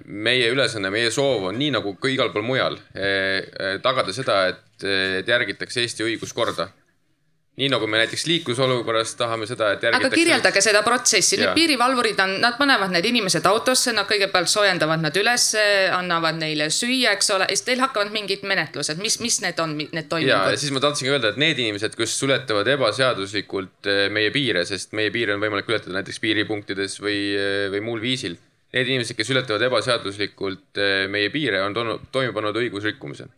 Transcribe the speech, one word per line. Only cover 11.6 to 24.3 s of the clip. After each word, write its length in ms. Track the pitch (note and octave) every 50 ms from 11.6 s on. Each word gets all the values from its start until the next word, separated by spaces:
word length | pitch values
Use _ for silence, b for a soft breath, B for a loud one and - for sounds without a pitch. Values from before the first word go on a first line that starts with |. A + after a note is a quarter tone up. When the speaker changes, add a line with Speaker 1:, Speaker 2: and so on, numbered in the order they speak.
| E4 D#4+ C#4+ A3+ A#3+ B3+ C4+ A#3+ A#3+ C#4 F3+ G3+ F#3+
Speaker 2:
on, 80 | F#3+ C#4+ -
nad 140 | A3+ A#3+ B3
panevad 320 | - C#4+ C#4 C4 G#3+ F#3+ F#3+ F3+
need 100 | E3+ F3 A#3
inimesed 340 | A#3+ A#3+ G3+ F#3 F3+ D#3+ E3
autosse, 460 | F#3 G3+ A3+ - B3+ B3+ B3+ - B3 A#3+
nad 140 | G#3 G3 -
kõigepealt 400 | G#3+ G#3 G3 F#3+ - F#3 E3+ E3+
soojendavad 540 | - G#3 G#3 G3 F3+ E3 D#3 D#3 D#3+ D#3+ D#3+
nad 160 | D3+ C#3 F#3
üles, 240 | G#3 A#3 A#3+ A#3+ - - - G#3+ G#3 G#3 G3+ G3 F#3+ F3+ -
annavad 460 | F3+ F3+ F3+ E3+ E3 D#3+ D#3+ D#3+ E3
neile 320 | D#3+ D#3 D#3 D3+ D3+ D#3 D#3
süüa, 380 | - B3 A#3+ B3+ C4 B3 A3 G3+
eks 160 | G3+ - - G3+
ole, 100 | F#3+ F#3
ja 80 | - G3
siis 80 | G3+ -
teil 160 | A#3+ B3+ B3 B3+
hakkavad 260 | B3+ - G#3+ G3+ G#3 G#3+
mingid 260 | A3 G#3 F#3 G3 G3 - G3
menetlused. 480 | G3 F#3 D#3+ - - C3+ C#3+ - D#3
Mis, 220 | E3 G3+ A3+ - -
mis 160 | A3 A#3+ - - G#3
need 160 | F3+ E3 -
on, 140 | E3 D#3 D3+
mi-, 80 | D3+ D3 - -
need 80 | E3
Speaker 1:
Jaa, 80 | D#3 - F3
Speaker 2:
toimingud? 400 | E3 D#3 C3 A2+ G2+ F#2+ F#2+ G2+
Speaker 1:
ja 60 | A#2 C#3+
siis 100 | C#3+ C#3
ma 80 | C3
tahtsingi 320 | C3 D3 C#3+ - B2+ C3 C#3+
öelda, 160 | C#3 A2+ G#2+ G2+
et 20 | A#2+ D3+
need 160 | D#3+ D#3 C#3
inimesed, 320 | B2 A2 G#2 G2+ A2 G2+ - -
kes 160 | A2+ A#2 - - C#3
ületavad 480 | C3+ C3+ A#2+ C3 - A2 G2+ G2+ B2 C#3+
ebaseaduslikult, 1040 | C#3 B2+ G#2+ G#2 A#2+ C3 B2+ A2 F#2+ G2 G2 G#2+ G2+ F#2 - F#2+ G2 F#2+ F#2 _ _ -
eh, 220 | G2+ G2 G2+ G2+ G2 G#2
meie 160 | G#2+ G#2+ G#2+